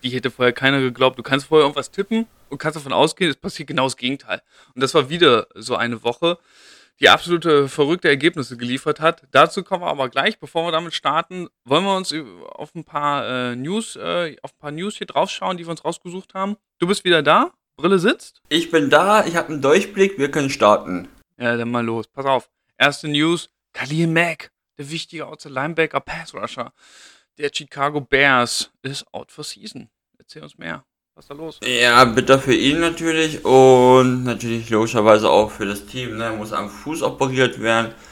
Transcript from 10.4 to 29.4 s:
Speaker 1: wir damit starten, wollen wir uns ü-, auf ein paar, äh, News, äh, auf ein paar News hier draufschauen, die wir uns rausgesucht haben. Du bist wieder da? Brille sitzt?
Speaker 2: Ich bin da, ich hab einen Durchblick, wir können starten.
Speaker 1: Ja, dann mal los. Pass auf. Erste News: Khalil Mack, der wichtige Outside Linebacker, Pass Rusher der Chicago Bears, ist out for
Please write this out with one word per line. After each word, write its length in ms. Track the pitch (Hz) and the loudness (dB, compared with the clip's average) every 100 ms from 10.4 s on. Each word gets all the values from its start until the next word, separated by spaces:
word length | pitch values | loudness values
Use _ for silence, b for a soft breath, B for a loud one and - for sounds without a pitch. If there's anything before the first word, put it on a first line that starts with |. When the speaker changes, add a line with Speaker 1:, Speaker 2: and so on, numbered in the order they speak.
| 143 170 170 | -8 -6 -2
Speaker 1:
wir 60 | |
damit 220 | 160 170 | -4 -6
starten, 520 | - 151 156 - 185 170 _ | -6 -2 -2 -4 -10 -14 _
wollen 200 | 120 156 | -2 0
wir 120 | 196 190 | 0 -2
uns 140 | 180 | -4
ü-, 140 | 151 120 87 - | -8 -12 -18 -18
auf 260 | - 151 | -16 -16
ein 80 | 165 | -16
paar, 680 | - 147 147 143 110 127 123 | -10 -4 -2 -2 -4 -4 -6
äh, 20 | |
News, 400 | 123 147 214 220 | -6 -6 -6 -8
äh, 400 | - 170 175 165 - | -10 -6 -4 -6 -10
auf 80 | - | -18
ein 40 | _ | _
paar 140 | 147 | -12
News 240 | 156 202 - | -8 -8 -10
hier 100 | 202 | -4
draufschauen, 500 | - 190 - 185 180 | -2 -2 -2 -6 -6
die 80 | |
wir 60 | 165 | -8
uns 140 | 156 | -8
rausgesucht 500 | 156 165 175 185 - | -8 -8 -10 -14 -12
haben. 220 | 190 196 208 _ - | -8 -6 -8 _ -2
Du 80 | 175 | -2
bist 160 | 202 | 0
wieder 180 | 180 165 | 2 2
da? 300 | 147 196 339 - _ - | 4 4 2 -6 _ -4
Brille 240 | 170 190 | 2 2
sitzt? 420 | 202 - - _ - | 2 0 -6 _ -4
Speaker 2:
Ich 240 | 165 - | -4 0
bin 180 | 160 139 | 0 4
da, 340 | 151 196 214 | 4 6 2
ich 120 | - 170 | 2 -2
hab 120 | 151 | -4
einen 140 | 151 | 0
Durchblick, 560 | 135 185 208 196 196 139 | 2 2 2 0 0 0
wir 140 | 139 | -2
können 180 | 156 135 | -2 -4
starten. 560 | - 104 95 80 90 92 _ _ - | 2 4 4 0 -8 -10 _ _ -8
Speaker 1:
Ja, 180 | 120 117 | -4 -4
dann 140 | 117 | -4
mal 160 | 120 113 | -4 -4
los. 220 | 113 - | -6 -8
Pass 180 | 139 135 | -6 -2
auf. 240 | 127 - _ _ - | -2 -4 _ _ 0
Erste 300 | 139 143 151 | 0 0 -4
News: 440 | 147 160 175 - _ _ | 0 0 -2 -6 _ _
Khalil 360 | - 131 160 165 | -12 -4 -2 0
Mack, 420 | 160 170 160 - _ _ - | 0 -2 -4 -16 _ _ -20
der 140 | 143 | -12
wichtige 380 | 160 - 160 135 | -12 -12 -14 -14
Outside 260 | 156 143 | -16 -12
Linebacker, 460 | 131 151 165 160 139 | -6 -4 -2 -2 -4
Pass 340 | - 165 160 | -8 -12 -12
Rusher 380 | - - 131 120 b b b b b b - | -12 -10 -10 -12 b b b b b b -8
der 120 | 147 | -8
Chicago 460 | - 143 143 143 147 | -8 -10 -4 -4 -4
Bears, 720 | 131 135 139 127 120 - - _ | 0 2 4 4 2 -4 -8 _
ist 240 | 131 139 - | -14 -12 -14
out 160 | 98 - | -16 -16
for 140 | - | -16